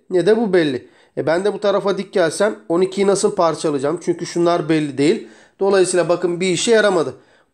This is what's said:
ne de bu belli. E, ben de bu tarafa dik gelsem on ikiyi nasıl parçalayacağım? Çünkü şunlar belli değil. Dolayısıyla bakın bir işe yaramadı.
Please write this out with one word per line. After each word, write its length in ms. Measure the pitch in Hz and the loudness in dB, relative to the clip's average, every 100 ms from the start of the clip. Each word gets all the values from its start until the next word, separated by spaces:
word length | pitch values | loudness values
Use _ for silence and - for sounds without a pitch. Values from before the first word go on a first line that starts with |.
| - | -4
ne 160 | 180 170 | 0 2
de 100 | 220 | 2
bu 160 | 226 | 2
belli. 360 | 180 151 123 - _ _ - | 2 0 -2 -8 _ _ -6
E, 100 | 135 | -2
ben 180 | 170 | 0
de 80 | 208 | 0
bu 80 | 196 | -2
tarafa 380 | 202 196 185 185 | 0 0 -2 -4
dik 140 | 185 | -4
gelsem 460 | 202 165 - 202 214 - | 0 0 0 -2 -2 -2
on 120 | 170 | 0
ikiyi 260 | 190 202 196 | 0 0 0
nasıl 280 | 190 208 | 2 0
parçalayacağım? 680 | - 170 151 165 143 139 165 | 2 0 0 -4 -2 -2 -4
Çünkü 220 | 175 170 170 | -4 -6 -4
şunlar 420 | 175 170 175 156 | 0 2 0 0
belli 300 | 156 147 131 | -2 -2 0
değil. 300 | 147 220 - - _ - | 0 0 -4 -20 _ -4
Dolayısıyla 480 | 196 190 180 180 160 | 0 2 2 0 0
bakın 320 | 175 180 170 | 0 -2 -2
bir 60 | 190 | -2
işe 240 | 170 233 | 0 2
yaramadı. 440 | 220 208 180 135 - _ _ _ | 2 4 0 -2 -8 _ _ _